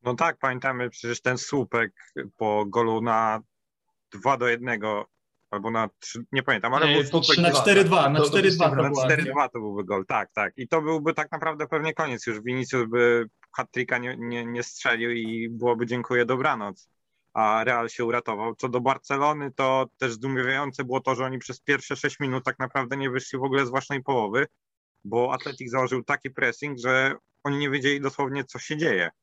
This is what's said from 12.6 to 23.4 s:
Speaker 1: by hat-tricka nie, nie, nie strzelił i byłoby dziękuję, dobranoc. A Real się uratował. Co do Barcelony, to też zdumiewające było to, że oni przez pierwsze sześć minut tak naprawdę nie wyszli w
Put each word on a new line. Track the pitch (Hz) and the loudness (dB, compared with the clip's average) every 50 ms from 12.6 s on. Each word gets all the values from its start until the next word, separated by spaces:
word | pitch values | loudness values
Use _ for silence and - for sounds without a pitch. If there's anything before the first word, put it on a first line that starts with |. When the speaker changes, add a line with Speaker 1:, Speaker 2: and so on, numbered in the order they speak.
| 127 120 - 127 120 113 | -4 -2 0 -2 -2 0
Speaker 1:
by | 113 123 120 120 120 120 117 110 _ _ _ _ - - | 2 4 6 6 6 4 2 -2 _ _ _ _ -6 -6
hat-tricka | 123 - - 131 127 123 127 123 | -6 -4 -4 -6 -2 -2 -2 -2
nie, | 123 123 127 120 | -2 -6 -8 -8
nie, | 117 120 120 120 117 | -8 -8 -6 -6 -6
nie | 117 120 120 120 | -6 -6 -6 -6
strzelił | - - - - 135 120 113 117 120 | -8 -10 -6 -2 0 0 0 0 -2
i | 120 117 113 110 113 113 113 117 | -2 -4 -4 -6 -6 -6 -6 -6
byłoby | 117 113 120 123 120 113 120 | -8 -2 0 0 2 2 0
dziękuję, | 113 120 123 117 - 127 123 120 | -2 -2 -4 -2 0 0 0 2
dobranoc. | 117 131 127 127 151 139 117 104 101 95 _ _ _ _ _ _ _ _ _ _ _ _ | 2 0 0 0 0 0 0 -4 -8 -8 _ _ _ _ _ _ _ _ _ _ _ _
A | 110 110 107 107 113 113 | 2 2 4 4 2 2
Real | 120 127 117 117 113 | 2 0 0 0 -4
się | - - 123 | -4 -4 -2
uratował. | 113 117 123 - - 113 101 110 120 139 | 0 0 -2 -2 -2 -4 -4 -4 -6 -4
Co | _ - 131 | _ -6 -2
do | 120 127 | -2 0
Barcelony, | 123 135 135 - _ - 139 139 143 147 151 151 143 139 139 | 0 0 0 0 _ -4 -2 2 2 2 0 0 -4 -8 -2
to | - 139 131 131 131 131 120 _ _ | 0 2 2 4 2 0 -2 _ _
też | 135 131 | -4 -4
zdumiewające | 117 110 117 135 135 131 127 127 135 139 143 139 131 - 139 | -4 -4 -4 -4 -2 0 0 0 0 -2 -2 -4 -6 -8 -6
było | 123 127 131 | -2 -2 -2
to, | - - 131 | 0 0 -2
że | 117 131 | 0 -2
oni | 131 131 127 | -4 -4 -6
przez | - - 127 - | -8 -10 -14 -12
pierwsze | _ - 143 135 - - 143 | _ 0 0 0 0 -6 -8
sześć | - - 160 - - | -4 -4 -4 -4 -2
minut | 143 135 127 131 127 | -4 -2 -2 -2 -2
tak | 131 123 _ | -4 -4 _
naprawdę | 131 131 _ 139 131 120 135 139 | -6 -4 _ -4 -2 -2 -4 -4
nie | 135 135 | -4 -2
wyszli | 123 131 127 - - | -2 -4 -6 -6 -6
w | 131 | -4